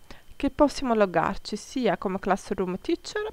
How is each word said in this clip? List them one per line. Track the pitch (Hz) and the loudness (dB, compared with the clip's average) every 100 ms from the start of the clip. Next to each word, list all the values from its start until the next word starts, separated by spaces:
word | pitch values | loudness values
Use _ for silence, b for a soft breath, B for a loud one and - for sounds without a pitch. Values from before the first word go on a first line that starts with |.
| B B B - | B B B -4
che | 277 | -2
possiamo | - 285 - 254 | 4 4 4 0
loggarci | 220 196 170 160 196 - 214 | 4 4 4 0 -2 -6 -10
sia | - 269 220 175 | -6 0 0 2
come | 196 190 | 0 -2
Classroom | 202 190 - 196 185 185 | 0 0 -2 -4 -2 -4
Teacher | - 339 - 415 427 | -4 -4 -4 -6 -6